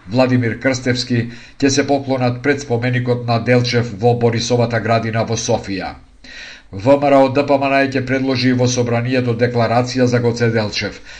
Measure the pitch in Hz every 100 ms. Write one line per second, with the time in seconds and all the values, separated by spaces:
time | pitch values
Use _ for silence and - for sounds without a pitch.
0 | 90 120 127 123 113 107 135 127 127 120
1 | - 117 117 - - - 139 - - 143
2 | 127 131 123 120 143 139 - 113 127 123
3 | 123 120 120 117 104 123 120 120 113 92
4 | 120 117 - 117 - 123 117 113 110 117
5 | 113 113 110 113 - 107 - 95 87 -
6 | - - - - - - - 98 117 139
7 | 143 139 135 135 143 139 139 139 139 131
8 | 123 135 131 127 127 123 120 127 117 117
9 | 123 131 123 113 120 117 110 120 123 127
10 | 123 120 120 113 117 110 104 - 101 -
11 | -